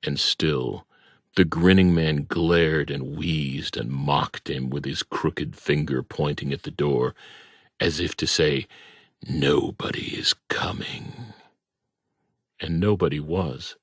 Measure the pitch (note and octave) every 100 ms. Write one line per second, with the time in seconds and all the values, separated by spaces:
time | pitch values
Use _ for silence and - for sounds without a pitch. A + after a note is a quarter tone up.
0 | - C#2+ - - D#2+ C#2+ B1 G1+ - _
1 | _ _ _ - F2 D#2 F2 F#2+ F#2 E2+
2 | D#2+ D2+ C#2+ - E2 E2+ E2 D#2 C#2+ C#2
3 | C2 D2 D2+ D#2+ C#2 C#2 - - A1+ C2+
4 | C#2+ C#2+ B1+ - - D2 C2 C2+ C#2 C2
5 | - - D#2+ D#2 D2 - - D2+ D2+ C2
6 | B1+ - D2 D2 C#2+ C#2 - - C#2+ C2+
7 | B1+ - - - - _ _ _ F#2 D2+
8 | E2+ - G#2 - D#2+ C#2+ - - - -
9 | _ _ - - C#2 - - - - -
10 | - - - - _ - - - - -
11 | - - A#2+ G#2+ - _ _ _ _ _
12 | _ _ _ _ _ _ E2+ E2 G2 G2+
13 | E2 D2 D2 F2 F2 C2 - -